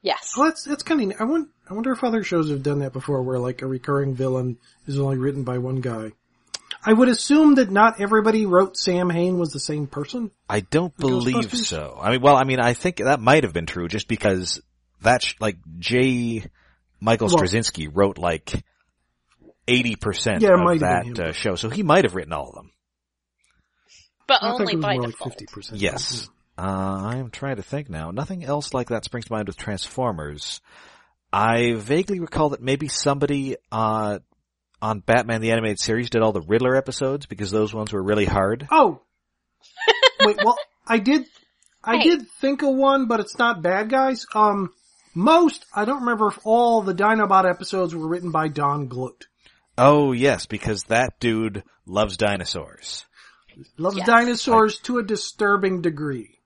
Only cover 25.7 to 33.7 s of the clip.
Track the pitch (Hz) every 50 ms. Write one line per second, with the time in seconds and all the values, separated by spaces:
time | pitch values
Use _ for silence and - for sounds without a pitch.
25.7 | 113 101 101 92 - - - - - 120 107 - _ _ _ _ _ - 87 95
26.7 | 98 95 95 95 95 95 95 107 120 127 131 117 - - - 139 135 104 95 _
27.7 | - 143 147 135 87 78 78 82 90 110 147 - 196 180 170 135 143 147 147 -
28.7 | - 127 123 - 120 110 - - - 120 110 - 117 110 107 95 95 - - -
29.7 | 104 92 - - - - 131 120 101 80 76 73 76 76 - - - - _ _
30.7 | - - - - - _ _ _ _ _ _ _ - 98 104 113 117 117 120 120
31.7 | 117 113 104 113 143 165 190 185 202 180 170 156 - - 156 147 139 - 117 131
32.7 | 135 139 156 143 - - - 147 139 143 147 139 143 139 135 135 123 - _ _